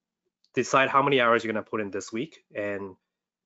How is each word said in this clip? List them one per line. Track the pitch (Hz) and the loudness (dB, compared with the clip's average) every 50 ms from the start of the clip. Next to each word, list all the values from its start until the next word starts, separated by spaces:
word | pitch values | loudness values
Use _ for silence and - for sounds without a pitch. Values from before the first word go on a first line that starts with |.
| _ _ _ _ _ _ _ _ _ _ _ | _ _ _ _ _ _ _ _ _ _ _
decide | 131 120 - - 135 135 131 | -4 -2 2 2 2 2 4
how | 139 139 | 2 2
many | 139 143 139 127 | 2 4 4 4
hours | 120 117 117 113 | 4 4 4 2
you're | 110 110 | 2 -2
gonna | 107 104 95 | -4 -6 -6
put | - - 107 | -6 -6 -6
in | 104 98 | -6 -6
this | 95 98 - - | -6 -8 -8 -8
week. | 110 110 147 165 - - _ _ - | -8 -8 -8 -10 -14 -20 _ _ -10
And | 107 104 104 101 98 98 95 92 - _ _ _ _ _ _ _ _ _ | -8 -6 -6 -6 -8 -10 -12 -16 -20 _ _ _ _ _ _ _ _ _